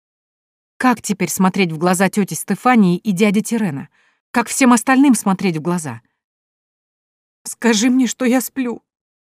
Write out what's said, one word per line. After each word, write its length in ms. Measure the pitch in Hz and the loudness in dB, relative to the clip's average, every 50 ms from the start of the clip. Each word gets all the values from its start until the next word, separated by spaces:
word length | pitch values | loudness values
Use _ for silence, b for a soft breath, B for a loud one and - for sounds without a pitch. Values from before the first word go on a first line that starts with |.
| _ _ _ _ _ _ _ _ _ _ _ _ _ _ _ - | _ _ _ _ _ _ _ _ _ _ _ _ _ _ _ -2
Как 220 | - 254 240 - | 0 0 0 -2
теперь 300 | - - 202 - 185 160 | -4 -8 -6 -4 -4 -4
смотреть 420 | - - 190 185 180 190 196 170 | -2 0 0 0 2 0 -2 -2
в 60 | 160 151 | -2 -2
глаза 320 | 170 180 185 170 196 185 | -2 0 0 2 0 0
тёте 240 | - 214 196 - 165 | 0 -2 -4 -4 -6
Стефании 640 | - - - 196 - - 247 254 226 202 175 175 175 | -8 -6 -6 -6 -2 0 2 4 4 4 4 2 0
и 140 | - 214 | -2 -4
дяде 280 | 190 170 214 208 185 220 | 0 0 0 2 2 0
Тирена? 480 | 214 - 233 226 220 175 143 135 139 - _ _ _ _ _ _ _ _ | -2 -2 -4 -4 -4 -4 -6 -8 -10 -14 _ _ _ _ _ _ _ _
Как 180 | - - 226 - | -4 -4 -4 -4
всем 260 | - - 269 240 247 | 0 2 4 4 4
остальным 400 | 233 - - 262 262 277 294 233 | 4 2 2 2 4 4 4 4
смотреть 420 | - - 202 190 - 190 190 165 | 2 0 -2 -2 0 -2 -2 -2
в 60 | 156 | -2
глаза? 400 | 139 175 175 180 156 139 113 117 - _ _ _ _ _ _ _ _ _ _ _ _ _ _ _ _ _ _ _ _ _ _ _ _ _ _ _ _ | -4 -4 -4 -4 -6 -10 -12 -14 -18 _ _ _ _ _ _ _ _ _ _ _ _ _ _ _ _ _ _ _ _ _ _ _ _ _ _ _ _
«Скажи 440 | - - - - 233 233 202 220 262 | -18 -10 -2 0 2 2 2 2 2
мне, 180 | 254 262 254 | 2 2 0
что 180 | 214 - - 254 | 0 -2 -4 -2
я 160 | 240 247 262 | 0 0 0
сплю», 420 | - - - 269 254 240 220 - - _ _ _ _ _ _ _ _ _ _ | -2 -4 -6 -8 -6 -6 -8 -10 -14 _ _ _ _ _ _ _ _ _ _